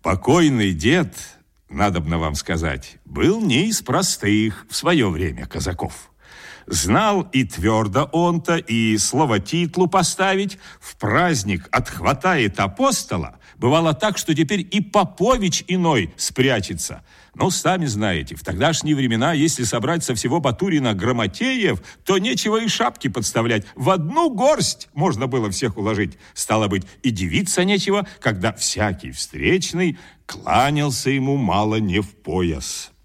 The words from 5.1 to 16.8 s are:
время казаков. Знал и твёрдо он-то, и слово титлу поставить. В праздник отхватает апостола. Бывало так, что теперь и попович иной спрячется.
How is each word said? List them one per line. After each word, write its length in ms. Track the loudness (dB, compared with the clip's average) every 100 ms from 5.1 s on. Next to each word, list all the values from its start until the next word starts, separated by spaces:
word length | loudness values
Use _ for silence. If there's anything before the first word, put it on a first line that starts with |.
время 340 | 0 -4 -4 -10
казаков. 600 | -6 -6 -4 -8 -10 -20 _ -20 -20 -20 -20 -6
Знал 560 | -2 2 4 4 2 0
и 100 | 0
твёрдо 600 | 0 0 2 2 2 0
он-то, 520 | 0 2 2 2 0 -2
и 400 | 0 0 2 2
слово 440 | 2 2 2 2
титлу 480 | 0 -2 0 2 2
поставить. 720 | 4 0 0 0 0 -2 -6 -20 -20
В 160 | -20
праздник 720 | -8 0 2 4 2 0 -4 0
отхватает 880 | -2 -2 -2 0 0 2 2 0 0
апостола. 800 | -2 2 0 0 -4 -6 -6 -12 -20 -2
Бывало 360 | 2 4 4
так, 240 | 2 0 -2
что 200 | -2 0
теперь 280 | 2 0 0
и 100 | -2
попович 840 | 2 2 0 0 2 2 2 -2 -2
иной 480 | 0 2 2 0 -6
спрячется. 840 | -8 -2 0 0 -2 -8